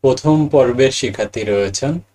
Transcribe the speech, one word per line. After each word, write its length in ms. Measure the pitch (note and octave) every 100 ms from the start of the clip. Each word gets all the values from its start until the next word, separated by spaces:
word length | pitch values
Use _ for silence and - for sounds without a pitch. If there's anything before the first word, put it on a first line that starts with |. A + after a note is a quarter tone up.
প্রথম 460 | C3+ B2+ D#3 D#3 D3
পর্বের 440 | D3 B2 B2 C3+
শিক্ষার্থী 500 | C3+ B2 G2+ G#2 A#2
রয়েছেন 560 | G#2+ G2+ G2 F#2+ C3+ E3+ -